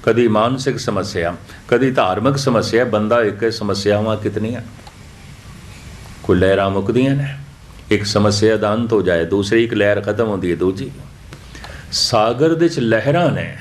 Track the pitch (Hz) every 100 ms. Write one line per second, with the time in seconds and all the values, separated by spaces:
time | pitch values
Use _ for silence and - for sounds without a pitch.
0 | - 113 117 107 117 131 135 113 - 101
1 | 95 92 85 87 - - - 120 131 127
2 | 98 92 123 143 135 113 98 113 123 107
3 | 107 120 107 101 113 110 104 98 101 104
4 | 107 107 104 101 107 120 117 - - -
5 | - - - - - - - - - -
6 | - - - 92 92 98 98 98 98 117
7 | 135 139 139 - - - - - - 104
8 | 104 104 104 101 107 107 107 110 113 110
9 | 92 85 82 98 98 113 117 110 101 101
10 | 101 104 113 98 87 82 92 98 135 -
11 | - - - - - - - - - -
12 | - 113 107 123 160 160 170 165 117 110
13 | 113 165 165 90 82 69